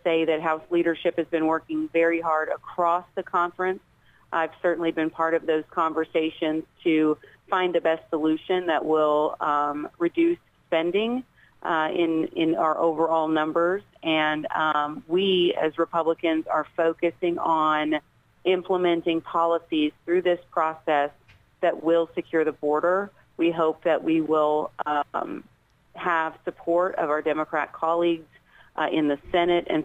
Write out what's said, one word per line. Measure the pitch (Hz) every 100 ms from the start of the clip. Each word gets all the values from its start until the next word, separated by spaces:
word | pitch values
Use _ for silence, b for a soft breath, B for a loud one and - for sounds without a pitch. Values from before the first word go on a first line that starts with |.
say | 175 165 160
that | 156
House | 165 160 -
leadership | 175 170 156 175 170
has | 160
been | 160 160
working | 160 - 156 156
very | 165 165 165
hard | 165 156 156
across | 151 - - 170 175 180
the | -
conference. | 175 180 175 - 185 196 _ _ b b b
I've | 165 160 -
certainly | 175 165 165
been | 160 156
part | - 165
of | 165 160
those | 156 151
conversations | - 160 156 160 165 160 - 160 156 - _
to | 170 156 156 151 B B -
find | 190 180
the | 170
best | 165 160 -
solution | 156 156 156 - 185 180
that | 147
will, | 156 156 151 151 151 -
um, | 160 147 147 147 147 -
reduce | 170 - 170 175 _ _ -
spending, | 165 170 190 226 254 247 b b _
uh, | - 160 156
in, | - 165 160 160 -
in | 160 165
our | 160 151
overall | 165 156 160 160 156
numbers. | 156 156 160 170 196 - -
And, | 165 160 151 156 151
um, | - 156 151 147 151 -
we, | 175 196 185 175 -
as | 156 151
Republicans, | 165 170 160 165 165 160 -
are | 156 151 -
focusing | 165 165 170 165 180 175
on | 156 160 156 151 151 151 - _ _ _
implementing | 175 185 180 185 175 170 170 165
policies | - 170 165 170 - 160 151 -
through | - 180
this | 180 175 -
process | - 160 160 - 147 143 - _ - _ -
that | 175 -
will | 156 165 165
secure | - - 165
the | 156
border. | 143 147 151 170 185 202 b b -
We | 165
hope | 165 160 156
that | 175 151
we | 165 160
will, | 151 156 151 151 - - -
um, | 147 - - - - - _ _ _ _
have | - 185 165 160 156
support | - - - 170 185 -
of | 160
our | 151
Democrat | 151 151 156 156 143
colleagues, | - 160 170 170 165 160 - b b b -
uh, | 151
in | 156 147
the | 143 -
Senate | 180 175 175 -
and | 156